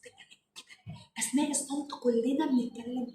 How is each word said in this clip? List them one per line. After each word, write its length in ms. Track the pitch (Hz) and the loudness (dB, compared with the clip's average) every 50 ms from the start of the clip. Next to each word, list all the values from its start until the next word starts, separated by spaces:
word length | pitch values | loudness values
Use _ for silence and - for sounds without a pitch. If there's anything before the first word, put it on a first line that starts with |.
| - | -14
تبقى 140 | - - - - - - - _ _ _ | -20 -20 -20 -20 -20 -20 -20 _ _ _
كده. 400 | - - - - - _ - - - - - _ 220 | -20 -18 -18 -20 -18 _ -14 -14 -14 -16 -12 _ -4
اثناء 320 | 214 - - 285 294 294 | -2 0 2 2 2 2
الصمت 360 | 277 - - - 277 294 285 - - - - | 2 -2 -2 -2 -4 -4 -4 -6 -8 0 2
كلنا 420 | 247 233 226 226 254 277 294 320 | 2 4 4 4 4 2 2 2
بنتكلم 600 | 285 262 240 226 - - 247 233 240 247 254 240 - - | 4 4 2 2 0 -4 -8 -8 -6 -4 -4 -4 -6 -8